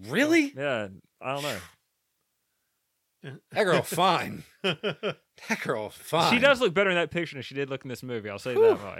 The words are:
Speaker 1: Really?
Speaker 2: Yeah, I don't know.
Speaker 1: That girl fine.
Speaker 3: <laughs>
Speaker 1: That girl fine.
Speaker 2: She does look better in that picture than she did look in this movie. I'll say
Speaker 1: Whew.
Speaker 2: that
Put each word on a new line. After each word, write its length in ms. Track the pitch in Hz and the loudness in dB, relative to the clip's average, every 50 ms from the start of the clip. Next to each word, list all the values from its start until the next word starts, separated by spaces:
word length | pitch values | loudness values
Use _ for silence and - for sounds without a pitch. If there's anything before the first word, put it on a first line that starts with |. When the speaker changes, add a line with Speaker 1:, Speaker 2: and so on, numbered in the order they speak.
| 95 104 | -10 -4
Speaker 1:
Really? 420 | 135 214 285 302 330 330 294 277 277 | 0 0 2 4 4 4 2 2 -2
Speaker 2:
Yeah, 320 | 131 143 143 131 113 104 95 95 - _ _ _ - | -4 -4 -2 -2 -2 -4 -6 -10 -16 _ _ _ -10
I 120 | - 127 135 | -6 -6 -6
don't 100 | 143 147 | -4 -4
know. 140 | 147 117 92 85 - _ _ _ _ _ _ _ _ _ _ _ _ _ _ _ _ _ _ _ _ _ _ _ _ _ _ _ _ _ _ - 143 127 - _ _ | -4 -6 -6 -10 -14 _ _ _ _ _ _ _ _ _ _ _ _ _ _ _ _ _ _ _ _ _ _ _ _ _ _ _ _ _ _ -16 -16 -16 -16 _ _
Speaker 1:
That 120 | - 170 214 | -2 0 2
girl 180 | 185 160 135 | 4 2 2
fine. 640 | 113 - - 156 175 196 170 139 - 101 101 - - - | 2 0 0 2 4 4 4 2 -2 -4 -10 -14 -16 -20
Speaker 3:
<laughs> 40 | _ _ - 190 165 - - 202 160 - - 202 - _ _ _ _ - - - | _ _ -4 -4 -4 -2 -4 -6 -6 -4 -6 -8 -8 _ _ _ _ -14 -6 -6
Speaker 1:
That 100 | 226 - | -4 -4
girl 280 | - - 135 110 107 95 | -2 -4 -4 -4 -4 -8
fine. 420 | - - - - - 160 175 165 175 | -10 -14 -8 -2 2 2 4 4 4
Speaker 2:
She 60 | 247 | 6
does 220 | 247 277 269 240 | 6 6 6 6
look 120 | 254 202 151 | 4 2 2
better 160 | 190 202 196 | 2 2 2
in 60 | 180 | 2
that 160 | 175 170 151 | 0 0 0
picture 240 | - 175 170 - - | -2 -4 -6 -6 -8
than 80 | 135 117 | -12 -12
she 120 | - 135 | -10 -6
did 140 | 139 139 135 | -6 -6 -6
look 140 | 135 127 - | -6 -8 -8
in 60 | 135 | -10
this 120 | 123 - | -10 -10
movie. 280 | - 127 120 113 101 104 | -8 -8 -8 -6 -6 -8
I'll 100 | 101 101 | -10 -8
say 140 | - 131 123 | -6 -2 2
Speaker 1:
Whew. 220 | 403 453 453 370 | 6 6 6 6
Speaker 2:
that 40 | - 101 - - - | 4 -2 -12 -12 -12